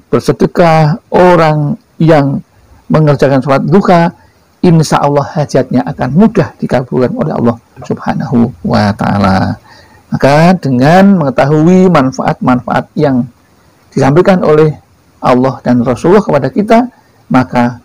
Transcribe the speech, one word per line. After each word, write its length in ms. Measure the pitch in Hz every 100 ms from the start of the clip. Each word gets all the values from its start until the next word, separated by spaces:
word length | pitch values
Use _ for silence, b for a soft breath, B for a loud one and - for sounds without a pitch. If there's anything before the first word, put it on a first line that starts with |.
| -
bersedekah, 880 | 123 - 139 - - 170 160 156 196 -
orang 720 | - 180 175 160 151 147 - _ _
yang 480 | 156 156 139 139 - b b b _
mengerjakan 540 | 151 156 143 139 139
sholat 220 | 127 135 143
duha, 480 | 180 196 175 170 - b b b _
insya 400 | 180 165 151 156
Allah 240 | 143 143 139
hajatnya 560 | - 143 143 127 123
akan 260 | - - 127 143
mudah 400 | 226 220 131 -
dikabulkan 560 | - 127 127 143 123 247
oleh 140 | 156 -
Allah 200 | 120 120 _ -
Subhanahu 680 | - - - - 156 123 117 -
wa 320 | - - 104 101
Ta'ala. 640 | - 101 190 190 - - b b b b _
Maka 400 | - 131 147 165 185
dengan 640 | 139 123 135 180 196 196
mengetahui 720 | 143 123 139 151 160 185 185
manfaat-manfaat 1040 | 165 131 - - 156 135 123 - 131 120
yang 340 | - 151 127 127 _ b b b b b
disampaikan 480 | - 131 147 185 185 -
oleh 320 | 151 156 - _ _ _ _
Allah 380 | - 127 131 123 -
dan 160 | 123
Rasulullah 400 | 117 120 165 208
kepada 260 | 196 151 135
kita, 260 | 170 208 226 247 b b b b
maka 480 | 127 127 127 120 120